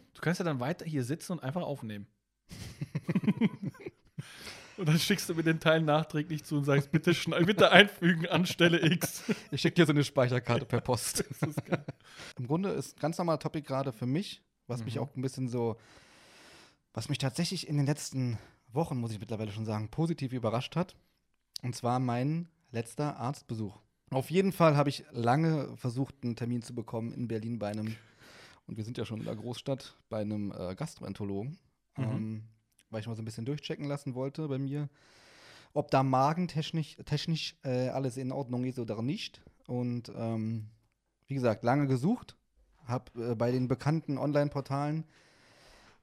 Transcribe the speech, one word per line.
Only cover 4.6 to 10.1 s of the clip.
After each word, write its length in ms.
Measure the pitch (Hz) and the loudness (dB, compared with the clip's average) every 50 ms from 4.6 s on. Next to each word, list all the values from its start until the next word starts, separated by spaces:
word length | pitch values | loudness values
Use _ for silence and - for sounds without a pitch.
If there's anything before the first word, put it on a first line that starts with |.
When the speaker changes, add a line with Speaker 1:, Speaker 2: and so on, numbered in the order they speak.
| - - - | -18 -16 -10
Speaker 1:
Und 120 | - 185 151 | -2 2 4
dann 100 | 156 170 | 4 4
schickst 300 | - - 202 - - - | 4 2 0 0 0 -2
du 60 | 170 | -2
mir 100 | 160 160 | 0 2
den 160 | 165 165 160 | 2 2 4
Teil 220 | - 165 160 160 | 4 4 4 4
nachträglich 600 | 165 151 147 156 160 - - 151 147 - 156 147 - | 6 4 4 4 2 0 -2 -2 -2 -2 -4 -6 -4
zu 120 | - 156 | -2 0
und 80 | 147 139 | 2 4
sagst, 260 | 147 139 139 139 - | 4 4 4 4 4
„Bitte 240 | - 151 - 180 170 | 2 2 4 4 2
schneid-, 320 | - - 165 160 170 170 | 2 2 0 0 2 4
bitte 240 | 185 214 - 202 165 | 4 6 8 8 10
einfügen 560 | 185 185 202 196 - - 175 175 180 160 165 | 12 12 10 10 6 2 4 4 4 4 2
an 180 | - - 156 180 | 2 2 2 2
Stelle 400 | - - - 170 170 165 165 - | 2 4 6 6 8 8 6 6
X.“ 380 | 156 180 - - - - - - - 196 - - - | 6 4 4 0 -2 -4 -4 -2 -2 -2 -2 -4 -6
Speaker 2:
Ich 80 | 156 135 | 0 2
schick 160 | - - - | 2 4 6
dir 100 | 175 170 | 6 6
so 60 | 147 | 8
eine 100 | 147 147 | 6 4
Speicherkarte 640 | 139 - | 4 4